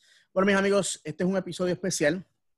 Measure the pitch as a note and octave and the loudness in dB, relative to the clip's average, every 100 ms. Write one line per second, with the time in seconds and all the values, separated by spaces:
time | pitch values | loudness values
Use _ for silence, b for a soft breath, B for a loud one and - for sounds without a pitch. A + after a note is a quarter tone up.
0 | b b b F#3+ G3 G3 G3 G3+ - - | b b b 0 2 4 4 2 0 -6
1 | D#3 - F#3 F#3+ F3+ D#3+ F3+ E3+ F#3+ - | -10 -4 -2 -2 -4 -4 -2 -2 -4 0
2 | D3+ F#3 - _ _ | 0 0 -6 _ _